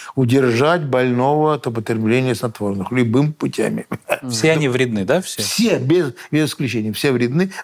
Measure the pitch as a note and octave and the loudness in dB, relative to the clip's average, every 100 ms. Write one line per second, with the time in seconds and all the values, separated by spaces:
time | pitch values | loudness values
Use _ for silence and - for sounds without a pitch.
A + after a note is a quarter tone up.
0 | - - B2 C3+ C3 A#2 D3 F3 D3 B2+ | -8 0 2 4 4 4 2 2 0 0
1 | B2+ B2 C3 D3+ D#3 D3 C3 A2+ A2 A2+ | 2 2 2 2 2 0 -4 -6 -4 -2
2 | A2 B2 B2+ A2 A#2+ - G#2 G2 F#2 B2+ | 0 2 0 -2 -4 -4 -4 -4 -2 0
3 | A#2+ A#2+ D3+ D3+ - - A2 A2 - - | 2 2 0 -2 -6 -2 -2 -4 -8 -10
4 | - - B2+ A2+ D#3 D#3+ C#3+ B2 B2+ G#2+ | -6 -6 -4 0 2 2 2 0 0 0
5 | F#2+ D#3+ F#3+ - G#2 - A3+ D3+ B2 F3 | 0 0 -2 -6 -4 0 2 2 2 2
6 | D3+ - - D3 D3+ - C3+ A#2+ G#2+ G#2+ | 2 -6 -4 0 0 -2 -4 -2 -4 -2
7 | C#3+ A#2+ A#2+ C#3+ F#3+ - | 0 0 0 0 -2 -4